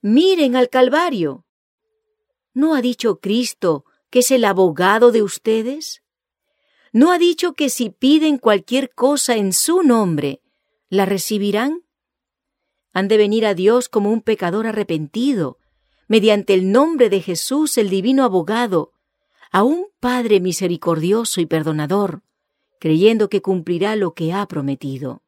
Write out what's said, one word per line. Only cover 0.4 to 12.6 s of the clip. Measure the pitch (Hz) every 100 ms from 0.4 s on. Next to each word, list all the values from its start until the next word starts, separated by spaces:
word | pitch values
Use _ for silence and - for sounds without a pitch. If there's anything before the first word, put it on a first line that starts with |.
| 277 254
al | 247
Calvario. | 254 254 285 359 247 156 131 _ _ _ _ _ _ _ _ _ _ _
¿No | 247 311 302
ha |
dicho | 247 240 240 180
Cristo | 190 220 240 - 180 147 _ _ _
que | 247
es | 247
el | 262 214
abogado | 185 185 147 180 214 240
de | 226
ustedes? | 208 - - 220 220 294 311 - _ _ _ _ _ _ _ _ _
¿No | 220 311
ha | 359
dicho | 349 330 359
que | 277 285
si | - 226
piden | - 262 311 311 277
cualquier | - 208 - 254 277
cosa | - 247 285 - 226
en | 196
su | 180 - 349
nombre, | 320 233 196 156 147 135 _ _ _ _ _
la | 190 190
recibirán? | 196 - 214 202 202 233 330 _ _ _ _ _ _ _ _